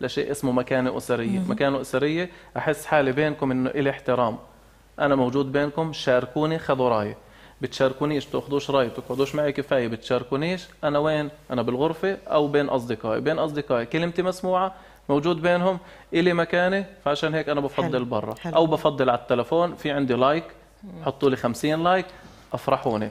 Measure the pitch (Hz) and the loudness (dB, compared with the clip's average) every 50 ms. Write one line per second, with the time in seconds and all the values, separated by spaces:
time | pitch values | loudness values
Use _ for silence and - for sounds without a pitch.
0 | - 127 - - - - 143 139 - 135 123 127 123 - 135 131 127 127 110 123 | -8 -4 -4 -4 -2 -2 -4 -2 -2 0 0 0 0 0 0 0 0 0 -2 -4
1 | - - 123 117 117 113 98 95 - - - 110 139 139 139 131 131 - - 131 | -2 -2 -2 0 0 0 -2 -2 -2 -2 -2 0 0 0 0 -2 -4 -4 -2 0
2 | 139 147 156 165 180 180 - - - - - 123 - 156 151 147 - - 156 151 | 0 0 0 -2 -4 -6 -8 -16 -20 -10 -8 -4 -2 -2 -2 -4 -2 2 2 4
3 | 139 131 127 139 156 151 147 147 147 135 127 127 127 131 - - 139 139 135 - | 4 4 2 2 0 0 0 -2 -2 -2 0 0 0 0 0 0 0 0 -2 -2
4 | - - 123 120 123 113 110 - - - - - - - - - - _ _ - | -2 -2 0 2 0 0 -2 -6 -10 -18 -20 -20 -20 -20 -20 -20 -20 _ _ -2
5 | 151 143 139 135 127 123 123 139 143 135 131 143 143 143 143 - 160 160 147 - | 2 2 4 4 2 2 2 0 0 0 0 0 -2 0 -2 -2 -4 -4 -4 -2
6 | - - 127 123 127 127 - 156 151 156 160 160 - - 143 131 131 123 117 107 | 0 2 2 2 2 0 -2 -2 0 0 -2 -2 -2 -2 0 2 2 2 2 2
7 | 104 104 101 - - - - - - - - - 135 127 - - 139 131 127 - | 0 -2 -6 -10 -16 -20 -20 -20 -20 -20 -10 -8 -8 -8 0 0 2 2 2 0
8 | 147 147 156 147 165 - - 131 - 135 143 143 139 - 139 139 127 117 107 - | -2 -2 -2 -2 -4 -4 -4 -4 -2 -2 -2 -2 0 2 2 2 2 2 -2 -6
9 | 127 - 127 123 139 135 135 151 151 147 139 - 131 - 147 131 120 113 117 110 | -8 -6 -2 -2 0 0 0 0 0 0 0 -2 -2 0 0 0 2 0 -4 -6
10 | - - 131 123 120 - 135 135 151 170 185 180 - - - - - 151 147 147 | -2 -2 0 0 0 -2 -2 -2 -2 -2 -4 -6 -8 -14 -12 -4 -2 0 2 2
11 | 147 156 156 151 147 143 147 - - - 131 123 117 123 123 123 143 160 165 - | 2 2 2 0 -2 -4 -8 -14 -10 -4 -2 -2 0 0 0 0 0 0 0 0
12 | - 190 196 196 - - - 156 147 143 147 147 143 139 - 131 117 120 120 104 | -2 -2 -2 -4 -4 0 2 2 2 4 2 2 2 2 0 -2 -2 -2 -6 -4
13 | - 113 110 117 123 147 156 165 143 160 147 147 143 - 135 117 117 117 - 160 | -2 -2 -2 0 0 0 0 0 -2 -2 -4 -6 -2 0 0 0 0 0 -2 -2
14 | 170 170 170 - 175 185 185 - - 185 185 180 185 190 185 - - - - - | -2 0 -2 0 -2 -2 -2 -2 -2 0 2 2 2 0 -2 -8 -16 -20 -20 -14
15 | - - 143 147 143 170 175 160 156 175 175 175 175 190 190 175 - - - - | -2 0 0 2 2 2 0 2 2 2 2 4 2 2 0 0 -6 -12 -20 -20
16 | - - - 165 175 180 175 170 165 165 - 175 180 185 190 196 196 185 - - | -12 -2 0 2 4 4 4 2 2 2 2 2 2 2 2 0 -2 -6 -12 -6
17 | - 143 147 147 - 156 151 160 151 - 147 143 143 135 - - 180 165 151 127 | -2 -2 0 0 0 0 0 -2 -2 0 -2 -2 -2 -2 -2 -2 0 0 0 -2
18 | 123 123 127 107 107 113 110 - - 175 160 160 156 160 156 151 - 156 143 135 | -2 -2 -2 -2 -2 -4 -8 -8 -8 0 2 4 4 4 2 2 2 0 0 2
19 | 135 127 120 120 - - 127 120 117 - 160 165 170 175 - - - 147 139 143 | 2 2 2 0 0 0 0 0 2 2 2 2 2 0 -2 -4 -4 -2 0 0
20 | 139 127 123 120 127 135 147 165 165 - - - - - _ _ - 196 180 170 | 0 2 2 4 4 4 4 2 -2 -6 -14 -20 -20 -20 _ _ -18 -16 -14 -6
21 | 160 143 131 - - 139 127 123 - 120 117 - - 151 156 160 165 175 185 185 | -6 -6 -2 0 2 2 2 2 0 -2 -2 0 0 0 0 2 2 2 2 2
22 | 175 - - - - - - - - - - 120 - - 135 131 - 135 113 107 | 0 -4 -12 -20 -20 -20 -20 -20 -12 -10 -8 -4 0 0 0 0 2 0 0 0
23 | 107 104 | -2 -4